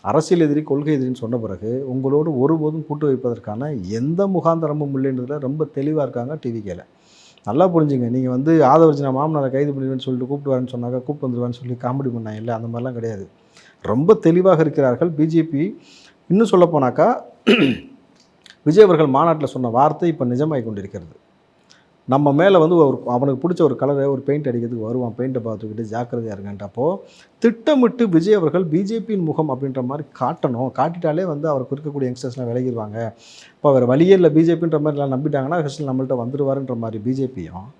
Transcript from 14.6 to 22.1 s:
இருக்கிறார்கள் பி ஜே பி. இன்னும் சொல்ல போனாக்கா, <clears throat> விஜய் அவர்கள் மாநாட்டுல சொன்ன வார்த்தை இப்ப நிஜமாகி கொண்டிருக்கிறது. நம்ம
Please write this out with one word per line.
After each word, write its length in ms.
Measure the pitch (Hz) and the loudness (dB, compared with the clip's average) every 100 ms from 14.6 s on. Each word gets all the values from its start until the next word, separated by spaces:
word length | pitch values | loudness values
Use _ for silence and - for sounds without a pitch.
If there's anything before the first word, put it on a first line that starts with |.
இருக்கிறார்கள் 480 | 151 147 135 120 175 | 2 2 0 2 -2
பி 160 | 151 | 0
ஜே 180 | 160 165 | 0 0
பி. 200 | 156 139 185 - - - - _ _ | 0 -2 -4 -6 -20 -20 -20 _ _
இன்னும் 220 | 185 226 | 2 4
சொல்ல 120 | 190 | 4
போனாக்கா, 420 | 175 151 127 120 190 254 - _ | 4 4 0 2 2 2 -6 _
<clears throat> 440 | - 220 139 101 - - _ _ _ _ _ _ | 2 4 4 0 -8 -20 _ _ _ _ _ _
விஜய் 200 | 147 180 | 2 8
அவர்கள் 240 | 208 160 151 | 8 8 4
மாநாட்டுல 380 | 135 165 156 | 4 2 2
சொன்ன 240 | 139 127 120 | -2 -4 -2
வார்த்தை 400 | 117 151 156 175 | 2 2 2 -2
இப்ப 160 | 156 | -2
நிஜமாகி 380 | 127 123 156 143 | -2 -2 -2 -2
கொண்டிருக்கிறது. 520 | 110 101 95 98 82 - _ _ _ _ _ _ _ _ | -4 -8 -10 -14 -16 -20 _ _ _ _ _ _ _ _
நம்ம 240 | - | 0